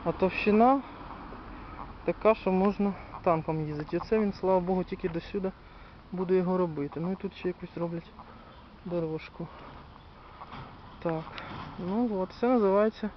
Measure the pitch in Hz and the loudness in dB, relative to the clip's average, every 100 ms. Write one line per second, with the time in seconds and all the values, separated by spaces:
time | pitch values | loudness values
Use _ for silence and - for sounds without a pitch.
0 | 170 - 185 - 214 208 240 269 - - | -2 2 2 4 4 8 8 6 0 -14
1 | - - - - - - - - - - | -14 -12 -12 -14 -12 -14 -14 -12 -12 -4
2 | - 170 214 220 190 185 196 196 202 185 | -4 2 4 4 2 4 4 4 0 0
3 | - 175 185 160 160 156 151 151 151 175 | -10 -2 2 2 2 -2 -2 -4 -4 -4
4 | - 220 208 - 185 185 175 185 175 190 | 2 2 2 0 2 4 4 0 0 -4
5 | 185 165 - 202 190 - - - - - | -2 -4 -4 -4 -4 -6 -20 -20 -18 -20
6 | - 180 180 185 180 185 175 151 143 143 | -8 -4 2 4 4 2 2 0 -4 -2
7 | 175 190 190 - 180 175 175 - 170 170 | -2 -2 -6 -4 -4 -4 -10 -4 -4 -4
8 | - - - - - - - - 180 175 | -10 -18 -18 -18 -18 -20 -20 -14 -4 -2
9 | 160 156 - - 165 - - - - - | 0 -4 -8 -10 -10 -10 -16 -16 -18 -18
10 | - - - - - - - - - - | -20 -20 -20 -16 -14 -14 -14 -16 -18 -8
11 | 170 160 156 - - - - - 180 208 | -4 -4 -6 -12 -10 -10 -10 -8 -2 0
12 | 240 196 185 - 240 247 202 196 220 - | 0 0 -4 0 4 6 6 6 4 2
13 | 208 | -8